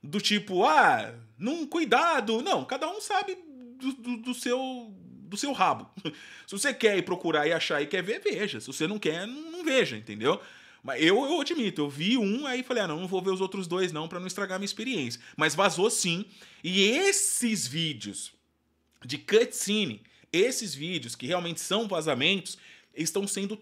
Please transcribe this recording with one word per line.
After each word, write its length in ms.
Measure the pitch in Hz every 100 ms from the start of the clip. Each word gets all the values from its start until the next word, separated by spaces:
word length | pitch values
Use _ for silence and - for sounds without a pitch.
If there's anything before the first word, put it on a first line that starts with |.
do 200 | 139 185
tipo, 420 | - 208 208 185
"Ah, 500 | 240 311 196 127 104 117 117 -
não, 300 | 196 339 285
cuidado." 720 | 339 302 247 339 302 214 220
Não, 220 | 311 359
cada 260 | 262 285 311
um 120 | 403
sabe 360 | - 392 381 359 330 262 247 254
do, 140 | 262
do, 260 | 269 233 240
do 160 | 226
seu, 600 | 247 254 247 262 254 233 190 170 127 139
do 80 | 196
seu 160 | 277
rabo. 380 | 247 180 123 - -
<laughs> 500 | 160 - - - -
Se 100 | 196
você 160 | 285
quer 240 | - 220 196
ir 40 |
procurar 420 | 185 180 165 151 151
e 60 |
achar 300 | 165 - 151
e 40 | 151
quer 160 | 190
ver, 200 | 180 294
veja. 400 | 415 214 208 113
Se 60 | 110
você 200 | 139 156
não 100 | 208
quer, 300 | 175 160 202
não, 240 | 269 320
não 120 | 339
veja, 340 | 320 262 170 113
entendeu? 420 | 113 107 120 196 - - - -
Mas 220 | 120 131
eu, 140 | 160 202 277
eu 160 | 330
admito, 400 | - 330 214 156
eu 80 | 147
vi 280 | 139 175 254
um, 300 | 202 226 285
aí 160 | 254
falei, 200 | 254 247
"Ah, 40 | 190
não, 140 | 156
não 60 | 180
vou 120 | 185
ver 100 | 185
os 100 | 185
outros 260 | 190 196 180
dois 240 | 180 185
não, 160 | 156 165
pra 140 | 180
não 60 | 185
estragar 300 | 180 190 185
minha 80 | 196
experiência." 540 | 196 233 233 123 - - -
Mas 180 | 151
vazou 360 | 147 196 156 208
sim. 360 | - 180 170 214 - - -
E 180 | 170 185
esses 840 | 196 262 392 392 - - 233 214 123
vídeos 640 | 147 165 127 104 98 - _ _ _ _ _ _ _ 127
de 120 | 147
cutscene, 840 | - 208 226 - - 214 185 107 - _ _
esses 420 | 160 226 247 208 139
vídeos 400 | 156 180 117 -
que 120 | 123
realmente 340 | 180 170 160
são 260 | - 196 226
vazamentos, 720 | 180 156 127 151 196 - - - - _
estão 320 | - 165 196 196
sendo 300 | - 196 214